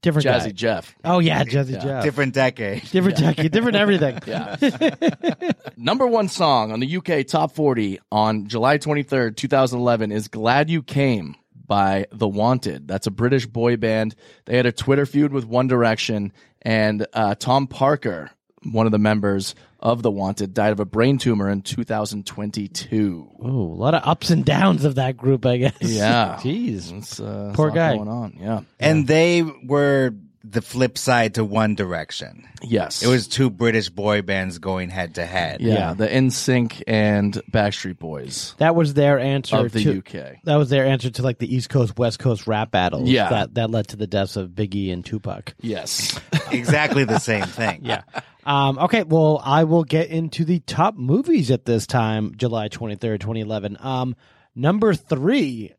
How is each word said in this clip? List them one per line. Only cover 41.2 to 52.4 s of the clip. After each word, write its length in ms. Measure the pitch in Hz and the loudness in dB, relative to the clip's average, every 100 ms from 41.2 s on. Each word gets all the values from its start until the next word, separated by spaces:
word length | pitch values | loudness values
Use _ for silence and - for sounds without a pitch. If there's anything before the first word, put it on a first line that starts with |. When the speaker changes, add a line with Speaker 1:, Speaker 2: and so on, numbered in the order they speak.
Speaker 1:
like, 160 | 127 120 | -2 -2
the 180 | - 127 | -2 -2
East 140 | 120 | 0
Coast, 280 | 143 117 95 | 0 0 2
West 180 | 120 113 | -2 0
Coast 300 | 131 110 - | -2 -2 0
rap 240 | 107 110 | -2 0
battles 360 | 101 90 - 123 | 0 0 0 2
Speaker 2:
Yeah. 220 | 127 98 | 2 4
Speaker 1:
that, 240 | 113 98 | 0 -2
that 160 | 120 113 | -2 -2
led 200 | 110 104 | -2 -4
to 80 | 104 | -6
the 100 | 104 | -4
deaths 280 | 101 98 - | -2 -2 -4
of 140 | 92 | -8
Biggie 420 | 90 104 101 95 | -4 -4 -2 -4
and 140 | 90 90 | -4 -6
Tupac. 480 | 110 98 95 - - | -8 -8 -10 -12 -12
Speaker 2:
Yes. 580 | 113 101 76 - - - | -8 -8 -6 -6 -4 -6
<laughs> 60 | - 156 - | -2 -4 -2
Speaker 3:
Exactly 540 | 254 120 - - 139 127 | -4 2 2 4 2 2
the 140 | 214 | 2
same 260 | - 110 92 | 0 -2 -2
thing. 340 | 90 113 151 135 | -2 -4 -4 -6
Speaker 1:
Yeah. 160 | 110 - - - _ - | -6 -6 -14 -14 _ -2
Um, 320 | 143 139 135 | 2 2 2
okay, 240 | 170 233 | 0 0
well, 360 | 156 160 156 151 | 2 4 4 2
I 220 | 131 143 | 2 2
will 220 | 160 165 156 | 4 4 2
get 240 | 160 165 | 0 0
into 340 | 160 165 - | -2 -4 -4
the 160 | 160 180 | 0 0
top 360 | - - 180 214 | -2 0 0 0
movies 520 | 127 175 277 320 127 | 0 2 4 2 4
at 140 | 127 | 0
this 240 | - 117 - | 2 -2 0
time, 460 | 127 110 110 107 | 0 0 0 -4
July 320 | 104 | -4